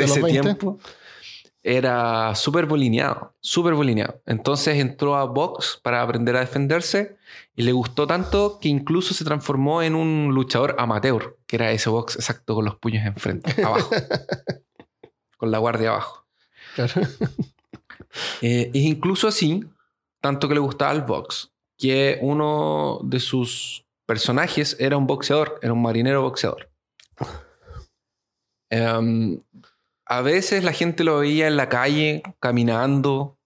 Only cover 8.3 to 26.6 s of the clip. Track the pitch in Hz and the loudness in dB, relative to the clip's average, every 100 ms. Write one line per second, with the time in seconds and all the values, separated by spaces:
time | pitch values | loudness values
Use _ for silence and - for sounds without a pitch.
8.3 | 202 208 202 156 143 143 170 185 190 156 | 2 2 0 0 0 0 0 0 -4 -2
9.3 | 147 - 139 139 165 165 160 160 156 147 | -2 -2 0 0 0 0 0 0 0 2
10.3 | 131 127 117 139 - 120 107 123 117 - | 0 2 2 2 0 -2 0 0 0 -2
11.3 | - - 117 113 110 - 113 113 - - | -12 -6 -2 0 0 0 0 -2 -4 -4
12.3 | - - 110 107 - 117 110 107 101 - | -4 -4 -2 -2 -4 -4 -2 -2 -2 -4
13.3 | 95 - - 180 107 233 214 - - - | -4 -4 -2 0 0 0 -2 -2 -6 -6
14.3 | - - - _ - - _ - _ _ | -10 -8 -12 _ -20 -20 _ -20 _ _
15.3 | _ 113 110 117 113 113 107 95 - _ | _ -2 0 0 0 0 -2 -4 -12 _
16.3 | _ _ - - - 123 180 202 - 175 | _ _ -20 -12 -4 -2 0 -2 -2 -6
17.3 | - - _ _ - - - - - - | -6 -10 _ _ -20 -20 -20 -18 -12 -10
18.3 | - 120 120 120 131 151 151 170 190 220 | -4 0 2 2 2 2 2 0 2 0
19.3 | 208 156 175 - _ _ _ _ _ 143 | 2 0 0 -4 _ _ _ _ _ -2
20.3 | 139 143 147 139 - 143 151 127 82 - | 0 0 2 0 0 0 0 -2 -4 -4
21.3 | - - _ _ - 135 135 139 - 135 | -10 -12 _ _ -4 0 2 2 2 0
22.3 | 147 151 151 156 151 147 - 127 127 - | 0 0 0 0 0 -2 -4 -2 -2 -2
23.3 | 131 123 - - - - _ - 110 - | -2 -2 -4 -8 -12 -18 _ -4 -2 0
24.3 | 127 170 - 151 - 135 143 135 139 - | 0 0 -2 -2 -2 0 2 0 0 0
25.3 | 143 151 - 117 117 117 113 127 139 131 | 0 0 -4 -2 0 0 2 2 2 0
26.3 | 127 101 - | -2 -4 -6